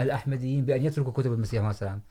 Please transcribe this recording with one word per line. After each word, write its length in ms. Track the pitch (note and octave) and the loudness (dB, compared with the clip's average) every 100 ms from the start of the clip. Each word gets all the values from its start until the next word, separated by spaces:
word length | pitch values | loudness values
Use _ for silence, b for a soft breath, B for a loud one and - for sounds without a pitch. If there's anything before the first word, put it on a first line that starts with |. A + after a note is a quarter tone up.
الأحمديين 640 | C3 C3+ C#3 C3+ B2+ C#3 | 0 0 -2 -2 0 0
بأن 200 | B2+ C3 | 2 2
يتركوا 280 | D3+ D3+ C3 | 2 0 0
كتب 200 | A#2+ C3 | 0 0
المسيح 280 | A#2 G#2+ A2 | 0 0 0
عليه 100 | G#2+ | 0
السلام. 300 | G2+ G2 G2 b | -2 -4 -6 b